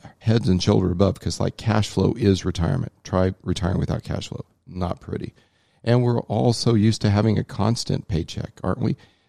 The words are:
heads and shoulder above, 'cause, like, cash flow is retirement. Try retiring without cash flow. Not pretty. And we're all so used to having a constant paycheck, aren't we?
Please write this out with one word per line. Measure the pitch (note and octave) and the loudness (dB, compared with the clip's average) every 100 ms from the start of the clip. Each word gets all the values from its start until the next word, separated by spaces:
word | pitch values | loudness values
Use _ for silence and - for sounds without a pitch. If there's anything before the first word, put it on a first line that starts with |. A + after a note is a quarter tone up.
| - - | -12 -4
heads | A2 A2+ G2 | 0 2 2
and | F#2 | 2
shoulder | G#2 G#2 F2+ | 4 2 2
above, | F2 F#2+ F2+ | 2 2 0
'cause, | E2+ - | -4 -4
like, | F#2+ - | -4 -4
cash | A2 G#2 G#2 | 0 0 0
flow | - F#2+ A#2 | 0 0 2
is | G2+ F#2+ | 2 2
retirement. | F#2 F2 E2+ F#2 - - | 0 -2 -2 -2 -4 -10
Try | - F#2 F#2 F#2 | -4 0 0 -2
retiring | - F2 F2 E2+ | -4 -2 -2 -2
without | - F2 | -2 -4
cash | - - - | -6 -8 -8
flow. | - - _ - | -12 -14 _ -16
Not | F2+ F2+ F#2 | -8 -6 -6
pretty. | - - - - _ _ _ _ | -8 -10 -10 -14 _ _ _ _
And | - B2 | 0 2
we're | A#2+ A#2 | 2 0
all | - A2 B2+ | -2 0 2
so | A#2 A#2+ | 2 2
used | A2+ A2 A2 | 4 4 2
to | G#2+ | 2
having | G2+ A2 G#2 | 2 2 0
a | |
constant | - - G#2 A#2+ - G2 - | -2 -2 -2 -2 -2 -4 -2
paycheck, | - - - - - | -4 -4 -8 -10 -6
aren't | - F#2 | -4 -2
we? | G#2+ - _ _ | -2 -4 _ _